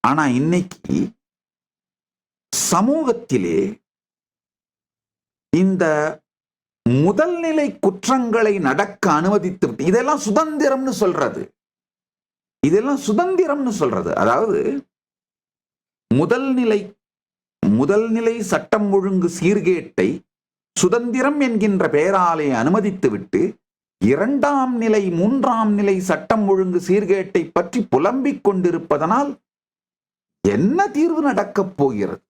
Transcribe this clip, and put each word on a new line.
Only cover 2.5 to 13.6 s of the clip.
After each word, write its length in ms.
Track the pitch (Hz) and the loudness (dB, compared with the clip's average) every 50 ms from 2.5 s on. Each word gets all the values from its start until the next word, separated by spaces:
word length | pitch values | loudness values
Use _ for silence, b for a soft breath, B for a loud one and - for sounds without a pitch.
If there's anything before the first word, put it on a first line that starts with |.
| - - - - | -8 -6 -2 0
சமூகத்திலே 840 | - 170 202 247 285 330 311 254 233 240 - - 143 120 95 87 82 80 - 202 220 _ _ _ _ _ _ _ _ _ _ _ _ _ _ _ _ _ _ _ _ _ _ _ _ _ _ _ _ _ _ _ _ _ _ _ | 2 2 2 2 0 0 0 -2 -2 -4 -4 -4 -2 -2 0 0 0 -2 -2 -2 -6 _ _ _ _ _ _ _ _ _ _ _ _ _ _ _ _ _ _ _ _ _ _ _ _ _ _ _ _ _ _ _ _ _ _ _
இந்த 320 | - 165 185 190 190 - 175 160 156 151 151 156 156 - _ _ _ _ _ _ _ _ _ _ _ _ _ | 0 2 2 2 2 0 0 0 0 0 -2 -4 -6 -10 _ _ _ _ _ _ _ _ _ _ _ _ _
முதல்நிலை 800 | 120 123 131 151 180 202 190 311 349 349 339 330 330 311 311 294 262 - - - | 0 2 2 2 2 2 2 0 0 -2 -4 -4 -2 0 0 -2 -2 -4 -2 -2
குற்றங்களை 720 | 202 190 185 - - 262 262 247 233 214 226 220 214 202 196 165 131 | -2 -2 -2 -2 -2 0 0 0 0 0 0 2 2 0 0 0 0
நடக்க 360 | 135 151 202 202 - - - 185 | 0 0 -2 -4 -4 -2 0 2
அனுமதித்து 520 | 151 151 170 190 208 202 - 185 185 - - | 2 2 2 2 2 2 0 -2 -2 -2 -2
விட்டு, 160 | - 110 - 135 165 | -2 -2 -2 0 2
இதெல்லாம் 320 | 190 233 240 277 302 285 - | 2 2 2 0 -2 -2 -2
சுதந்திரம்னு 680 | 214 196 285 320 311 302 294 277 277 262 269 262 262 220 185 | 0 0 0 0 0 -2 0 0 0 0 0 -2 -4 -2 0
சொல்றது, 400 | 214 185 170 - 143 113 - - - - _ _ _ _ _ _ _ _ _ _ _ _ _ _ _ _ _ _ _ _ _ _ | 0 0 0 0 -2 -2 -4 -6 -12 -12 _ _ _ _ _ _ _ _ _ _ _ _ _ _ _ _ _ _ _ _ _ _
இதெல்லாம் 380 | - 147 165 208 226 277 285 269 - | 0 2 2 2 2 0 -2 -2 -2
சுதந்திரம்னு 680 | - 214 214 349 370 381 359 370 311 285 294 | -2 0 0 0 0 2 0 0 0 0 -2